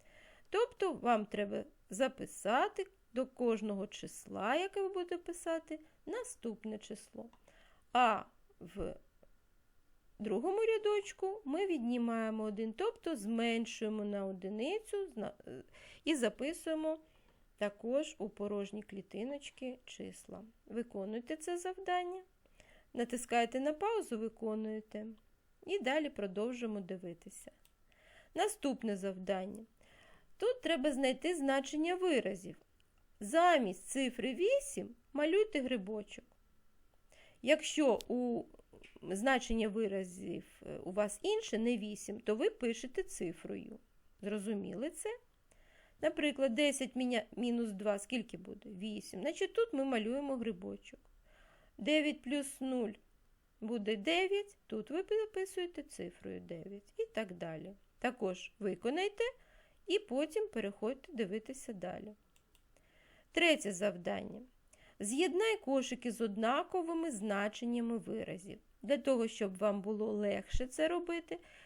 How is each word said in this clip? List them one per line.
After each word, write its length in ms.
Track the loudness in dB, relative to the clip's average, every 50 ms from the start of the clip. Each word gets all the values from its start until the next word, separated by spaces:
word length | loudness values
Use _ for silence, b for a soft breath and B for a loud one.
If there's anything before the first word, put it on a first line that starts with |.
| B B B B B B B B B B
Тобто 440 | 2 2 2 2 2 2 2 2 2
вам 320 | 2 4 4 4 4 4
треба 380 | 0 -2 -2 0 0 0 -2 -4 -6 -10 _ _ -6
записати 960 | 0 2 2 2 0 -2 -10 -10 -8 -4 0 2 4 4 4 2 2 -2 -6 -6 -8 _ _ _ -2
до 120 | -2 -2
кожного 600 | -2 -2 0 2 2 2 2 0 -2 -2 -2 -4 -6
числа, 680 | -8 -10 -10 -10 -12 -12 -12 -8 -4 -2 0 2 2
яке 260 | 2 2 0 0 0
ви 80 | -2 0
будете 280 | 0 -2 -4 -2 -4 -6
писати, 640 | -6 -6 -8 -6 -4 -2 -2 -2 -4 -6 -10 -10 -12 B B B B
наступне 720 | B -6 -6 -6 -8 -10 -8 -8 -8 -8 -6 -6 -8 -8 -8
число. 520 | -8 -10 -12 -12 -14 -14 -14 -14 -14 -14 -16 b b b b b b b b b b b 4
А 300 | 6 6 6 6 4 -2 -8 _ _ _ _ _ -18
в 360 | -16 -12 -8 -6 -6 -6 -6 -10 -14 _ _ _ -20 -20 _ _ _ _ _ _ _ _ _ _ _ _ -20 _ _ _ -10 -6
другому 400 | -2 0 0 2 2 2 2 4 4
рядочку 760 | 4 4 4 4 4 2 2 2 -2 -4 -4 -2 -2 -2 -2 -2
ми 220 | -2 0 2 2 2
віднімаємо 760 | 2 2 2 2 2 2 2 2 2 2 0 0 0 0 -2
один, 300 | -2 -2 -2 -2 -2 -2
тобто 420 | 0 0 0 -2 -2 -2 -2 -2
зменшуємо 880 | -2 0 0 2 2 4 4 4 2 0 -2 -2 -2 -2 -2 0 0 -2
на 200 | -2 -2 -2 -2
одиницю 840 | -2 -4 -4 -4 -4 -2 -2 0 0 0 -2 -2 -4 -4 -4 -4 -4
зна-, 260 | -4 -4 -6 -6 -6 -10 -12 -12
е, 160 | -12 -12 -14 -16 B B B B B B B
і 120 | 2 2
записуємо 840 | 4 4 2 2 0 -2 -4 -4 -4 -2 -2 0 0 0 0 -2 -4 -6 b b b b b b b b b _ -4
також 580 | -4 -4 -4 -4 -2 0 2 2 0 0 -4 -8
у 120 | -8 -8
порожні 540 | -6 -4 -4 -2 -2 -2 -4 -4 -6 -10 -10
клітиночки 960 | -10 -10 -12 -12 -10 -8 -6 -6 -4 -6 -6 -8 -12 -12 -10 -8 -8 -8 -10 -12
числа. 580 | -16 -12 -12 -10 -10 -12 -14 -16 -14 -14 -14 -14 -16 -20 _ _
Виконуйте 720 | -8 -6 -6 -6 -4 -6 -6 -6 -4 -6 -6 -6 -6 -8 -6
це 200 | -4 -4 -4 -4
завдання, 640 | -4 -6 -6 -6 -2 0 0 0 0 -2 -4 -8 -10 -14 _ _ _ b b b b b b b b b b
натискайте 640 | -4 -2 -2 -2 -6 -2 0 2 4 4 4 2 0
на 140 | 0 0 0
паузу, 460 | 0 0 0 2 0 0 -2 -4 -4
виконуєте. 840 | -4 -4 -6 -6 -4 -4 -2 -2 -2 -4 -4 -6 -8 -8 -10 -10 -10 -10 -12 -16 -20 _ _ _ _ _ _ _ -6
І 140 | -2 -2 0
далі 300 | 2 2 2 2 2 0
продовжуємо 720 | -2 -2 -4 -2 0 0 0 0 -2 -2 -4 -4 -4 -4
дивитися. 720 | -4 -6 -6 -6 -6 -8 -10 -10 -14 -18 -18 -18 -16 -18 -20 _ _ _ _ _ _ B B B B B B B B B B
Наступне 600 | 2 2 2 2 0 0 0 0 0 0 -2 -2
завдання. 720 | 0 -2 -4 -4 -4 -2 -2 0 0 -2 -4 -6 -10 -12 -16 _ _ B B B B B B B B B B B 0
Тут 240 | 2 2 2 2
треба 300 | 2 0 2 4 4 2
знайти 440 | 2 4 4 2 2 2 2 0 0
значення 600 | 2 2 4 4 2 2 0 0 0 2 2 2
виразів. 600 | 2 4 4 4 4 4 2 -2 -4 -8 -12 -14 -14 -18 _ _ _ _ _ _ _ _ _ _ -10
Замість 680 | -4 2 4 6 8 8 8 8 6 2 0 -4 -6
цифри 500 | -4 0 0 2 0 0 0 -2 -2 0
вісім 600 | 2 4 4 4 4 2 0 -6 -6 -6 -6 -8 -16 _ _ -2
малюйте 480 | 0 2 4 6 6 4 4 2 0
грибочок. 640 | 0 2 0 -2 -2 -4 -6 -6 -6 -8 -12 -18 -18 -20 -20 _ _ _ _ -20 -20 -20 -20 -20 -20 -20 _ _ _ -20 B B B B B B
Якщо 580 | B 6 6 6 4 2 2 4 6 6 6 4 2 0
у 360 | -2 0 0 0 0 -2 -4 -6 -12 -20 -20 _ -20 -20 -20 -20 -20 -12
значення 640 | -8 -4 -2 0 4 4 4 4 2 0 0 2 2 2
виразів, 760 | 0 0 0 0 0 -2 -4 -6 -8 -8 -6 -6 -6 -6 -8 -12 -18 -16 -12
е, 120 | -10 -10 -8
у 140 | -8 -4
вас 280 | 0 2 2 0 0 -2
інше, 360 | 0 0 0 0 0 0 0 2
не 200 | 4 4 2 2
вісім, 420 | 0 -4 -6 -8 -8 -8 -8 -4
то 160 | -2 0 2
ви 140 | 2 2 0
пишете 540 | 0 0 0 -2 -2 -2 -4 -8 -4 -4 -4
цифрою. 760 | -4 -4 -4 -4 -4 -4 -6 -8 -8 -8 -8 -8 -10 -14 -16 _ _ _ -20 -20 -20 -16 -10
Зрозуміли 680 | -6 -4 -2 -2 -2 -2 -2 -2 -2 -4 -4 -4 -4 -4
це? 200 | -4 -4 -6 -6 -6 -8 -10 _ _ _ _ -20 b b b b b b b b b b
Наприклад, 540 | 0 0 2 2 2 2 2 4 2 2 4
десять 400 | 6 4 4 4 2 0 -2 -2
міня-, 300 | 0 0 2 2 0 0 -2 -4
мінус 360 | -2 0 2 2 2 0 -2
два 280 | -2 -2 0 2 2 0
скільки 380 | 0 -2 -2 -4 -2 -4 -8 -12
буде? 320 | -10 -12 -14 -14 -12 -12
Вісім. 520 | -10 -8 -6 -6 -6 -6 -8 -8 -8 -4
Значить, 320 | -2 -2 -2 0 -2 0 2
тут 200 | 2 2 2 2
ми 100 | 0 2
малюємо 520 | 2 2 2 2 2 0 -2 -2 -2 -2 -2
грибочок. 600 | -2 -2 -4 -4 -6 -10 -10 -10 -12 -16 -20 -20 _ _ -20 -20 b b b b b b b b b b b b
Дев'ять 440 | 2 4 6 6 6 4 0 -2
плюс 400 | -2 -2 0 0 0 -2 -6 -6
нуль 300 | -4 -2 0 0 0 -2 -4 -6 _ _ _ _ _ _ _ _ _ _ _ -10
буде 340 | -6 -4 -4 -2 0 0 -2
дев'ять, 600 | 0 2 2 2 4 4 2 2 0 0 -2 -10 _ _ -8
тут 220 | -6 -6 -4 -4
ви 140 | -4 -2 0 0
записуєте 720 | 2 0 0 0 -2 -4 -4 -4 -4 -4 -4 -4 -6 -8 -12
цифрою 560 | -10 -10 -10 -10 -10 -10 -12 -10 -10 -10 -10
дев'ять 520 | -10 -10 -10 -10 -10 -10 -12 -14 -16 -10 -6 -6
і 80 | -6
так 280 | -4 -2 -4 -4 -4 -6
далі. 420 | -8 -6 -6 -6 -8 -10 -12 -14 -16 _ _ _ -4
Також 540 | -2 -2 -2 -2 -2 -4 -4 -4 -8 -14 -10 -6
виконайте 640 | -4 -4 -2 -2 -2 0 0 2 0 0 0 0 0 -2 -2 b b b b b b b b b b 0
і 120 | 0 0
потім 480 | 0 0 -2 0 0 0 0 -2 -2 -2
переходьте 640 | -2 -2 -2 -4 -4 -2 -2 -2 -2 -4 -8 -8 -4
дивитися 600 | -4 -2 -2 -2 -4 -6 -6 -10 -10 -10 -10 -8
далі. 420 | -6 -6 -6 -6 -6 -10 -12 -14 -18 _ _ _ _ _ _ _ _ _ _ _ b b b b b b b b b b b
Третє 400 | 2 6 8 8 8 6 4 -2
завдання. 720 | -2 0 0 0 0 0 -2 -2 -2 -2 -4 -6 -10 -12 -14 -18 _ _ _ _ B B B B B B
З'єднай 580 | -4 -2 2 2 2 4 4 4 4 4 2 2
кошики 540 | 2 2 2 2 2 0 -2 -4 -4 -4
з 100 | -2 0
однаковими 920 | -2 -2 0 2 2 4 4 2 2 0 0 0 0 0 0 0 0 0
значеннями 840 | -2 -2 0 0 2 2 0 0 -2 -4 -2 -2 0 0 0 0 0 -2
виразів. 640 | -2 -4 -6 -4 -4 -6 -6 -8 -10 -12 -14 -14 -16 _ _ _
Для 160 | 0 2 2 2
того, 300 | 4 4 4 4 2 0
щоб 300 | 0 0 -2 -2 0 2
вам 240 | 2 2 2 2
було 300 | 0 -2 -2 0 0 0
легше 560 | 0 2 2 2 2 0 0 2 2 2 2 2
це 200 | 0 2 2 4
робити, 520 | 4 2 0 -2 -2 -4 -4 -6 -8 -10 B B B B B